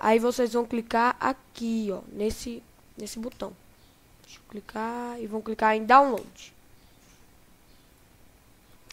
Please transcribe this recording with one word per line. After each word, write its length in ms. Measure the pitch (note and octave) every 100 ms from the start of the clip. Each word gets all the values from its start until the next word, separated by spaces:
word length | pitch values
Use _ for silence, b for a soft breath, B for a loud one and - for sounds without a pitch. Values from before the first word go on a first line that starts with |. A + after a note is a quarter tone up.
aí 180 | G#3+ A3+
vocês 360 | A#3 A#3+ A#3+
vão 120 | A#3+ A#3
clicar 500 | A#3 A#3 A#3 A#3+ -
aqui, 680 | B3+ C4+ - - A#3 A3+ G#3+
ó, 80 | F#3 -
nesse, 520 | - G#3+ - B3 A#3 - - - -
nesse 220 | G#3 A#3
botão. 320 | A#3 - G3 F#3 - - - _ - -
Deixa 140 | - -
eu 100 | -
clicar 720 | G#3 - G#3+ A3+ A#3+ A#3+ A#3+
e 60 | A3
vão 160 | A3
clicar 340 | A3 A3 A3 A3
em 80 |
download. 680 | A3 C4 C#4 G#3+ - - - - - - - - - - - - - - - - - - - - - - - - - - -